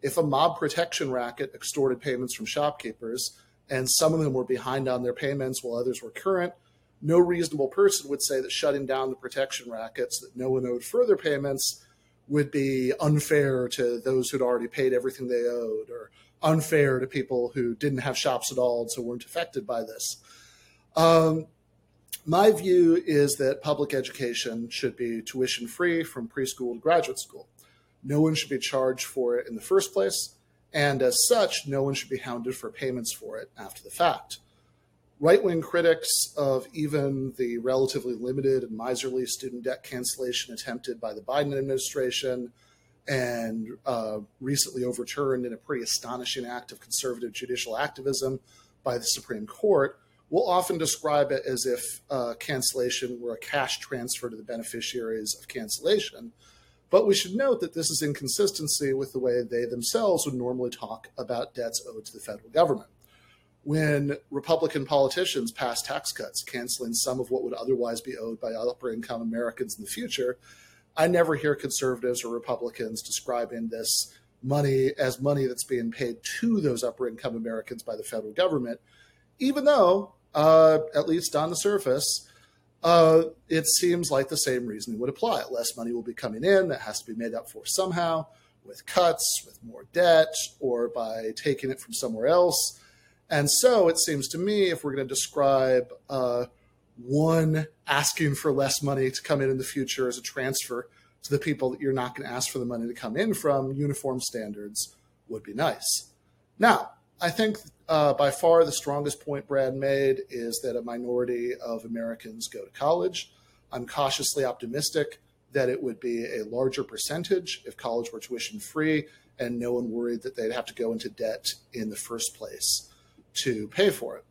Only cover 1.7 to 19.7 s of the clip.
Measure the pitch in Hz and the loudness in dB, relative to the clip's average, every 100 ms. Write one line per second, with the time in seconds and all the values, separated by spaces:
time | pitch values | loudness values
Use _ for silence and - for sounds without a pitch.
1.7 | - 135 120 139 123 127 - 110 - 147 | 0 0 0 -2 -4 -4 -8 -6 0 0
2.7 | 147 117 110 113 123 - - _ _ _ | -2 -10 -10 -8 -6 -6 -10 _ _ _
3.7 | 135 127 - 160 165 151 131 123 123 123 | -4 2 4 4 4 2 0 0 -2 -2
4.7 | 131 131 127 123 123 147 143 131 127 123 | -2 0 0 -2 -2 -2 -2 -4 -4 -4
5.7 | 117 123 120 113 - 190 190 175 - _ | -2 -2 -4 -8 -8 -2 0 0 -6 _
6.7 | _ _ _ 147 170 175 175 165 151 135 | _ _ _ 2 6 6 4 0 0 -2
7.7 | 160 202 196 143 143 - 135 131 - 151 | 4 4 4 -4 -4 0 -2 -2 0 0
8.7 | 143 135 131 131 127 127 135 135 - 120 | 0 0 -2 -2 -6 -8 -4 -4 -4 -10
9.7 | 113 113 123 120 - - 123 131 131 127 | -10 -10 -6 -4 -6 -10 -8 -2 0 0
10.7 | 123 - 233 247 196 160 143 139 135 - | -4 -2 2 4 4 2 -2 -2 -2 -4
11.7 | - _ _ _ _ _ 147 143 151 135 | -6 _ _ _ _ _ 0 2 2 0
12.7 | 131 127 - 151 151 - 151 139 131 123 | 2 0 0 2 2 4 4 4 2 -2
13.7 | - 123 120 123 131 123 139 123 123 117 | 0 0 0 0 0 0 0 0 0 -2
14.7 | - 131 127 131 127 127 123 120 120 117 | 0 2 2 0 -6 -4 -2 0 -2 -4
15.7 | 107 110 120 107 _ _ _ 156 160 151 | -4 -6 -14 -16 _ _ _ 2 4 4
16.7 | 156 143 127 131 143 131 127 120 135 120 | 4 4 4 0 -4 -2 0 0 0 -2
17.7 | 113 147 131 131 127 151 123 - 127 123 | 0 -2 -2 -2 -2 0 0 -2 2 2
18.7 | 120 117 - 117 123 - 170 165 139 104 | 2 -2 -4 -6 -8 -8 -6 -4 -6 -4